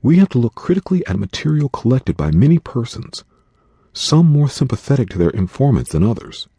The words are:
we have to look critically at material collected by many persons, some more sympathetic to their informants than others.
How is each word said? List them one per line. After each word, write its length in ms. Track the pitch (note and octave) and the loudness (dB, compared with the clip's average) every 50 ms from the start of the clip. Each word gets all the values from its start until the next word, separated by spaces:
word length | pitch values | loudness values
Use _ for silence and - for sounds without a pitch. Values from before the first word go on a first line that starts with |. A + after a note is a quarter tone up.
we 160 | - A#2+ E3 F3+ | 2 4 4 4
have 120 | G3 F#3+ | 4 4
to 80 | - B2+ | 2 0
look 180 | A#2 A#2 _ | 0 0 _
critically 500 | - - - F3+ F#3+ - - F#3 F3+ - - | -6 -4 -2 -2 -2 -2 -2 -2 -2 -2 -2
at 100 | F#2+ - | -4 -4
material 520 | - F#2+ - - - D3+ D3+ D3+ D3 C3+ | -4 -6 -8 -6 -2 0 0 0 0 -2
collected 480 | - - - B2 B2 C3 - - D#2 - | -4 -2 0 0 0 0 0 -2 -4 -2
by 140 | D2+ D2+ | -2 0
many 280 | D2+ E2 A#2+ D3 E3+ E3 | 2 4 4 4 4 2
persons, 640 | _ - - B2 A#2 - - - - - - - - _ _ _ _ _ _ _ _ _ _ _ _ _ _ | _ -4 -8 -6 -6 -6 -10 -14 -16 -14 -16 -18 -20 _ _ _ _ _ _ _ _ _ _ _ _ _ _
some 320 | - - - D3+ D#3 F3 | -10 -4 0 4 4 4
more 240 | E3 D3 D3 D3 C#3 | 4 4 4 2 0
sympathetic 600 | - - D3 B2+ - - - - C#3 C3 A#2 - | 0 -2 -4 -4 -4 -8 -2 -2 0 0 0 -4
to 80 | - F#2 | -2 0
their 120 | E2+ E2 | 0 0
informants 640 | - - F#2 F2+ - - C3+ C#3+ B2 D2+ B1+ - | 0 -2 -4 -6 -2 0 2 2 2 0 0 -2
than 120 | - D2+ F2 | -2 0 0
others. 440 | A2 A2+ - - - - - - _ _ | 0 0 -4 -8 -16 -18 -18 -18 _ _